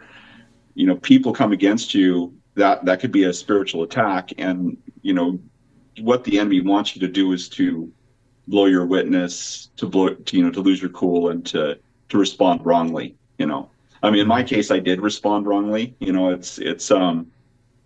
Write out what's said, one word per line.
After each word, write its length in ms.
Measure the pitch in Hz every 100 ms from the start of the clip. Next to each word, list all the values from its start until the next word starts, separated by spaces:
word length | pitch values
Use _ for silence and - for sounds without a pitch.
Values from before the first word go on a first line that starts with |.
| - - - - _ _ _ -
you 100 | 92
know, 100 | -
people 380 | - 131 127
come 180 | - 110
against 420 | 95 98 113 -
you, 400 | 101 92 87 87 - _
that, 320 | 101 98 98 -
that 140 | -
could 120 | 127
be 120 | 101
a 100 | 92
spiritual 500 | 87 - 101 95 85
attack. 480 | 82 123 110 92 92 -
And, 400 | 90 90 87 - - -
you 120 | 98
know, 260 | 92 131 180 - _ _ _ _ -
what 220 | 110 127
the 140 | 110 101
enemy 220 | 104 95
wants 340 | 92 101 104 92
you 40 |
to 60 | 92
do 240 | 92 95
is 160 | 90 -
to 420 | - 90 82 80 - _ _ _ _ -
blow 180 | 101 98
your 200 | 92 87
witness, 840 | 92 85 90 87 - - - - -
to 100 | 104
blow, 260 | 95 92
to, 240 | - - 92
you 60 |
know, 80 | 87
to 100 | 90
lose 180 | 95 92
your 100 | 90
cool 380 | - 90 87 87
and 140 | 85 -
to, 320 | - 76 71 _ _ -
to 80 | 107
respond 440 | 95 - 95 85
wrongly, 520 | 85 85 82 80 - - _ -
you 80 | 76
know. 240 | 67 - _ _ _
I 80 | 104
mean, 100 | 104
in 60 | 104
my 160 | -
case, 260 | 123 107 101
I 80 | 95
did 240 | 92 92
respond 460 | 104 - 104 104 101
wrongly. 480 | 101 104 107 123 -
You 140 | 95
know, 160 | 92 92
it's, 300 | 90 - -
it's, 320 | 71 82 -
um, 400 | 95 92 82 82 _ _ _ _ _